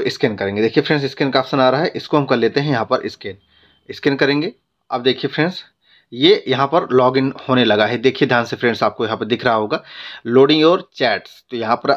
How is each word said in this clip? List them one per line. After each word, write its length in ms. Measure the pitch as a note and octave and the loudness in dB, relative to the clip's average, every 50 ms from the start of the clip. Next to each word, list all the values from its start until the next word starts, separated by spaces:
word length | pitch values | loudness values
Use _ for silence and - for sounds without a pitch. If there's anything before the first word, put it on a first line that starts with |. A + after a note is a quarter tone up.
| - | 2
स्कैन 280 | - - - - A#2 G#2+ | 0 -2 -2 -2 -2 -2
करेंगे। 260 | - G2+ G2 G2+ G#2 | -2 -4 -4 0 0
देखिए 220 | A2 A2+ - D3 C#3+ | 0 0 2 0 0
फ्रेंड्स 220 | - D#3 D3 C#3 | 0 0 -2 -2
स्कैन 260 | C3+ - - D3 C3+ | -4 -4 -4 -2 0
का 80 | B2+ C3 | 0 0
ऑप्शन 200 | C3 - D#3 C3+ | 0 0 0 2
आ 100 | C3 B2+ | 2 2
रहा 120 | B2+ C#3+ | 2 2
है, 100 | F3 - - | 0 -4 -4
इसको 220 | - - - D#3+ | -8 -4 -2 0
हम 80 | D3 C#3 | 0 2
कर 120 | B2+ C3 | 0 0
लेते 220 | A#2 A2+ A2 - C#3 | 2 2 0 0 0
हैं 120 | C#3+ D3+ | -2 0
यहाँ 140 | C3 A2+ G#2+ | -2 -2 -2
पर 220 | - B2+ - D#2+ | -2 -2 -4 -4
स्कैन, 300 | A2+ - - - G2+ F#2+ - _ _ _ _ _ _ _ _ _ - | -6 -12 -12 -14 -16 -16 -16 _ _ _ _ _ _ _ _ _ -18
स्कैन 260 | - - - D3 C#3 | -10 -4 -2 -2 0
करेंगे। 360 | C3+ D3 C3+ C#3+ D3 D#3+ A3 - _ _ _ _ _ _ - | 2 2 2 2 0 -2 -4 -8 _ _ _ _ _ _ -8
अब 120 | - B2 | -8 -2
देखिए 300 | A#2+ C3 - - - - | 0 0 0 0 -4 -4
फ्रेंड्स 320 | - D#3 D#3 F3+ F3+ - - _ _ _ _ _ _ _ _ _ | -2 -2 -2 -2 -4 -8 -16 _ _ _ _ _ _ _ _ _
ये 320 | A#2 B2 C#3+ F3+ G#3+ - - | -2 2 4 4 4 2 0
यहाँ 200 | - B2+ B2+ C#3 | -2 -2 0 0
पर 200 | C#3 D#3+ F3 - - | 0 0 0 0 2
लॉगिन 400 | B2 B2+ B2 B2+ C3 C3+ C3 C3+ - - - - | 2 4 4 4 2 2 0 -2 -4 -6 -4 0
होने 140 | B2+ B2+ A#2 | 2 2 2
लगा 200 | G#2+ G#2 G#2 G#2+ | 2 2 2 2
है। 120 | G#2+ B2 | 0 0
देखिए 300 | A#2 A#2 C3 B2 - D3 | 0 0 0 2 2 0
ध्यान 160 | B2 B2+ A#2+ A#2 | 2 2 0 0
से 120 | - A#2 | -2 -4
फ्रेंड्स 280 | - B2+ A#2+ A2 - A#2+ | -2 -2 -2 0 0 -2
आपको 220 | G#2 - - A2+ | -2 -2 -4 -4
यहाँ 120 | G#2+ A2+ | -4 -4
पर 80 | G#2 A#2 | -6 -4
दिख 200 | G#2+ A#2+ G#2+ B2+ | -4 -4 -2 0
रहा 80 | B2 A2+ | 0 0
होगा 280 | A2 G#2+ G#2+ D3+ - - - - - - - - - - | 0 0 -2 -4 -6 -8 -12 -20 -18 -18 -18 -18 -12 -4
loading 340 | A#2 A#2+ C3 C#3 C#3+ D#3 D#3 | 2 4 6 6 6 4 4
your 160 | D3+ E3 F3+ F#3+ - _ _ | 4 4 4 2 -2 _ _
chats। 340 | - C3+ A2+ G2+ F#2 - - - - _ _ | -2 -2 -2 -2 -4 -6 -12 -20 -20 _ _
तो 60 | B2+ | -8
यहाँ 180 | A#2 A2+ A2 A#2+ | -6 -2 -2 -2
पर 160 | B2 - C3+ C3+ | 0 0 -2 -2